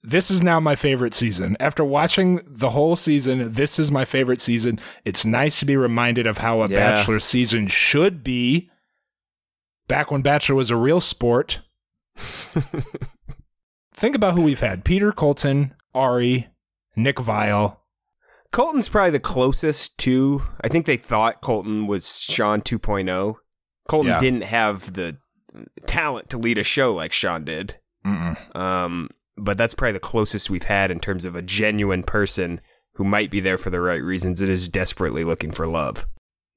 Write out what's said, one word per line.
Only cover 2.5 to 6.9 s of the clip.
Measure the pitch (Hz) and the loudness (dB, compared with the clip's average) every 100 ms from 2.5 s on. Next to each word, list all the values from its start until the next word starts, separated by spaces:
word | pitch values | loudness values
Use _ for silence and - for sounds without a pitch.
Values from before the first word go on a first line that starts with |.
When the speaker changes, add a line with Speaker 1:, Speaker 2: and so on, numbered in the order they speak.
| 127 131 | -2 0
Speaker 1:
whole | 120 156 | 2 2
season, | 170 - 147 127 127 117 | 2 2 2 2 0 -2
this | 113 147 - | 0 0 0
is | 151 | 2
my | 139 | 2
favorite | 131 135 127 123 | 0 0 2 0
season. | - 120 113 113 - - | 0 0 0 -2 -8 -12
It's | - 92 113 | -4 -2 0
nice | 117 147 - | 2 2 0
to | 139 | 2
be | 139 | 2
reminded | 123 117 120 120 113 | 2 2 2 2 0
of | 104 | 0
how | 117 113 | 0 2
a | 107 | 2
Speaker 2:
Yeah. | 98 101 | 4 4